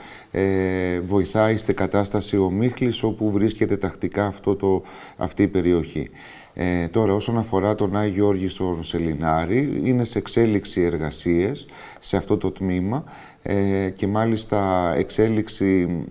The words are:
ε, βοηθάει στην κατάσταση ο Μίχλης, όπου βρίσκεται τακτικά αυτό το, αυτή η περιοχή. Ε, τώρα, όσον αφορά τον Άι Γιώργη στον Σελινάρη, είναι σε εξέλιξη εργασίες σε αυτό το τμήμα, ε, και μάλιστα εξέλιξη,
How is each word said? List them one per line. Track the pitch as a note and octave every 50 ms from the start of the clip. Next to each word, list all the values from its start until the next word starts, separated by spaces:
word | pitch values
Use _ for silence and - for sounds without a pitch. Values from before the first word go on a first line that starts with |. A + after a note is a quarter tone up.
| - - - - - -
ε, | - - F#2+ G2 F#2+ F#2+ F#2+ F#2 F#2 F#2 F#2 F#2 F2+ F2+
βοηθάει | F2 F2+ G2 G2+ F#2 F2 - A2+ G#2+ A2 A2 G#2+
στην | - - F#2+
κατάσταση | - F#2+ F#2 - G2+ G#2 G2 - G#2 G2+ - - G2+
ο | F#2+ F#2
Μίχλης, | F2+ G2 A2+ B2+ A#2+ - C3 B2 A2+ - -
όπου | A2 G#2+ - A2 A2
βρίσκεται | G2+ G#2+ G2+ - - - - - G2+ G2
τακτικά | - F#2 - - - F2+ - - G#2
αυτό | G2+ - - - - G2+
το, | F#2 - G2 F#2+ F#2 F#2+ - - - - - - -
αυτή | - F#2 - - G#2
η | G2
περιοχή. | G2 F#2+ F2 F2 F2+ E2+ D#2 - - D#2 - - - - - - - - - - - -
Ε, | F2 F2+ F2+ F2 E2+ E2+
τώρα, | E2+ A2+ A2 G2+ F#2+
όσον | G#2 G#2 A#2+ A#2 A#2
αφορά | A2 A2+ - F#2+ F#2 G#2 G#2+
τον | G#2 G#2+ G2 F#2+
Άι | G#2 G#2 G#2+
Γιώργη | F#2+ F#2+ G#2 G2+ G2+ F#2+ F#2 F#2+
στον | F2 - F#2+ F#2 F2 E2 E2
Σελινάρη, | - - F2 E2 E2 D#2 D2 D#2+ D#2+ D#2 D#2+ E2 E2 G2 B2+ C#3+ C#3+ - - -
είναι | A#2+ B2+ B2 A#2+
σε | A2+ - G#2+
εξέλιξη | F#2+ - - - A#2 A2+ G#2+ G2+ - - - G2
εργασίες | F2 F2 E2 D#2+ D#2 D2 D2+ - - F2 F2 E2+ F2+ G#2 C#3 D3 - - - - - - - -
σε | - - - F#2
αυτό | - - G#2+ G#2
το | - F#2+
τμήμα, | F#2 - G2 F#2+ F2+ F#2 F2+ G2 A2+ C#3+ - - - - - - - - -
ε, | - G2 G2+ G2 G2 G2 G2 G2 F#2+
και | F#2+ - - G2
μάλιστα | G2+ G#2+ A2+ A2+ A2+ G#2+ - - - G#2+ G2 F#2+ F#2 F#2 F2+ F2 E2
εξέλιξη, | C#2 - - - - G#2+ A2+ A2+ G#2+ G#2 - - - G2 G2 F#2+ F#2 F2 E2 F2 E2 - -